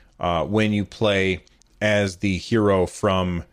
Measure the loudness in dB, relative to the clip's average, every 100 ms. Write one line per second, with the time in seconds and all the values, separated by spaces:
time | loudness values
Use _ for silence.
0 | _ _ -2 -2 0 0 0 0 -4 -2
1 | 0 2 0 -2 -8 _ _ _ 0 2
2 | 0 -2 -4 -4 -2 0 2 2 0 0
3 | 0 2 0 -4 -8